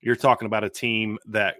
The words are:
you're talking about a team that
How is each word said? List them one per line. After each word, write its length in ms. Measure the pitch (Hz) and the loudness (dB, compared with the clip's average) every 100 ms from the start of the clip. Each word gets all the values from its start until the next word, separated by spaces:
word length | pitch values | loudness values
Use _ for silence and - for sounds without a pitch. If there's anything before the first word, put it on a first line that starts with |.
you're 160 | 113 120 | -2 2
talking 300 | 135 120 110 | 4 4 2
about 180 | 107 | -2
a 40 | 104 | -4
team 480 | - 120 113 110 107 - | -4 -4 -2 -4 -6 -6
that 320 | 107 98 | -2 -2